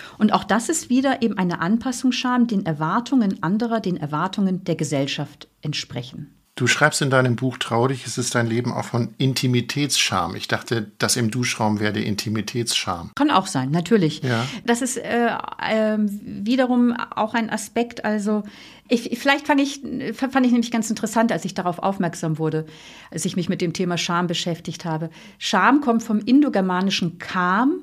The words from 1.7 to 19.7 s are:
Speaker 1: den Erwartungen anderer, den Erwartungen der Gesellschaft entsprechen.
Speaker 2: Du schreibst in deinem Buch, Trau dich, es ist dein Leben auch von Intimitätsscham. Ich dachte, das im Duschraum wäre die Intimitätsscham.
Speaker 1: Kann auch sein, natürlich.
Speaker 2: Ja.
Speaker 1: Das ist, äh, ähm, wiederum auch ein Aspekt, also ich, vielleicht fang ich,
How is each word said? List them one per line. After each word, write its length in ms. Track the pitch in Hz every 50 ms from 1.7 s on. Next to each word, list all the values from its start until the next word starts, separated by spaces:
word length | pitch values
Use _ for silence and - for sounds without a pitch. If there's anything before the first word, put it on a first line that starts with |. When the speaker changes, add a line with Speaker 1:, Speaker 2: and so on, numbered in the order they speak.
| 214 233 - 269 247 - - 254 240 - - 254 247 247 240
Speaker 1:
den 180 | 233 226 196 190
Erwartungen 800 | - 160 147 156 156 180 226 240 - 285 262 220 190 190 - -
anderer, 380 | 160 196 214 247 233 226 226
den 180 | - 196 175 175
Erwartungen 640 | 156 139 151 151 170 190 190 - 202 190 185 180 -
der 100 | - 165
Gesellschaft 720 | 156 160 135 147 139 139 135 - - 147 135 - _ - _ _ _
entsprechen. 720 | - 151 143 - - - - 123 123 - - - - - - _ _ _ _ -
Speaker 2:
Du 80 | 127
schreibst 360 | 120 - - 147 151 147 - 151
in 80 | 135
deinem 260 | 131 131 127 127 120
Buch, 220 | 110 127 131 123 -
Trau 280 | - - 113 113 117
dich, 200 | 127 139 123 -
es 100 | 123 -
ist 180 | - 120 - -
dein 120 | 127 117
Leben 260 | 117 113 117 120 123 -
auch 140 | 120 117
von 240 | - - 120 120 123 - _
Intimitätsscham. 1160 | 139 131 131 - - 127 123 120 120 123 - 143 147 135 - - - - - 92 87 85 92
Ich 120 | 110 - -
dachte, 420 | - 107 - - 120 117 107 101 -
das 200 | _ - 107 -
im 140 | 127 120 110
Duschraum 500 | 104 127 123 120 - - 117 107 107 101
wäre 120 | 107 107 104
die 140 | 107 110
Intimitätsscham. 1040 | 117 104 98 - 110 104 110 104 - - 123 117 117 - - - - 92 85 82 - -
Speaker 1:
Kann 160 | - 277 311
auch 160 | - 185 190
sein, 240 | - - 139 127 131
natürlich. 520 | 147 175 165 - 233 214 175 151 - - -
Speaker 2:
Ja. 240 | 127 120 113 117 135 - 214 -
Speaker 1:
Das 160 | - 240 240
ist, 160 | 269 247 -
äh, 320 | - - - - 240 240 233 - - - - - - - -
ähm, 400 | 220 220 220 214 214 214 214 208 202 208 202
wiederum 720 | - - 202 202 214 247 254 262 247 247 247 240 240 233 - - - -
auch 200 | - 208 214 -
ein 160 | 240 226 214
Aspekt, 560 | - 214 - - - 233 240 240 - - -
also 360 | 214 214 214 202 208 214 214 208 208 - - - - - - _ _
ich, 300 | 254 233 240 - - -
vielleicht 260 | - 277 277 294 294 -
fang 100 | 294 277
ich, 240 | 277 277